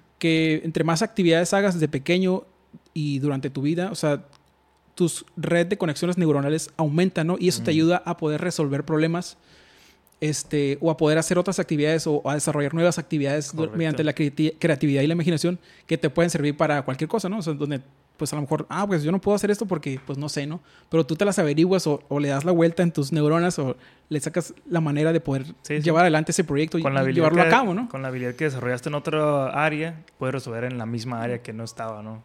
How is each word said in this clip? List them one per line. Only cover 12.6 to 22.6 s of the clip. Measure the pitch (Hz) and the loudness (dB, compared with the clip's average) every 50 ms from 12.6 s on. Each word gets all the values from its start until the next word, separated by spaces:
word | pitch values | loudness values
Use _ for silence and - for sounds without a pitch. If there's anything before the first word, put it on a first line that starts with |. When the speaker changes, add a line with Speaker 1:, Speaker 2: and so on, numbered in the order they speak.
| 143 139 160 | -2 0 0
Speaker 1:
nuevas | 165 170 175 165 | 2 2 2 2
actividades | 175 151 - 165 147 139 139 143 151 151 - | 0 -4 -4 -2 -2 0 0 -2 -2 -4 -6
du-, | - | -4
Speaker 2:
Correcto. | 156 160 156 - | -4 -4 -4 -2
Speaker 1:
mediante | 165 165 160 147 127 156 | -2 -2 0 0 0 0
la | 151 143 | 0 0
creati-, | - 156 143 139 - 156 156 - | 0 -2 -2 0 0 0 0 0
creatividad | - - 160 151 135 156 147 139 135 | 0 0 0 2 2 2 2 2 2
y | 139 | 2
la | 151 165 | 2 0
imaginación | 175 160 180 165 147 - 170 180 170 _ - - - _ | 0 0 0 0 2 0 -2 -2 -4 _ -18 -20 -14 _
que | - 165 | -4 -4
te | 160 - 147 | 0 0 0
pueden | 135 170 170 170 | 2 2 2 2
servir | 165 165 147 147 143 | 2 0 0 0 0
para | - 165 151 147 143 131 | 2 2 2 2 0 0
cualquier | - 131 139 160 156 | -4 -4 -4 -4 -2
cosa, | - 220 - | -2 -4 -2
¿no? | 180 202 226 | -2 -4 -4
O | |
sea, | 160 165 151 | -4 -4 -4
donde, | 143 147 143 147 131 135 - _ _ _ _ _ | -4 -4 -4 -4 -6 -8 -12 _ _ _ _ _
pues, | - 156 - | -8 -6 -6
a | - | -4
lo | 151 147 | -6 -4
mejor, | 135 160 151 151 - | -2 -2 -4 -4 -4
"Ah, | 143 175 202 | -4 -4 -2
pues, | 202 190 156 147 | 0 0 0 0
yo | 156 | 0
no | 190 196 | 0 0
puedo | - 202 208 | 2 0 0
hacer | 196 208 202 | 2 2 0
esto | 208 202 233 | 0 0 -2
porque, | 190 185 151 - 147 131 131 - | -4 -4 -4 -4 -6 -8 -8 -8
pues, | - 139 | -8 -8
no | 139 147 147 | -6 -6 -6
sé, | - 147 139 | -4 -6 -6
¿no?" | 147 160 170 _ _ _ - _ - | -6 -8 -10 _ _ _ -20 _ -2
Pero | - 165 160 | 0 0 2
tú | 165 160 | 0 0
te | - 208 | 0 0
las | 202 185 | 0 2
averiguas | 208 170 147 143 156 170 180 190 180 - | 2 2 2 4 4 4 4 4 2 2
o, | 160 147 - - | 0 -2 -2 -2
o | - 143 143 | -4 -2 -2
le | 143 143 | 0 0
das | 139 139 147 | -2 0 2
la | 180 180 | 2 4
vuelta | 165 | 4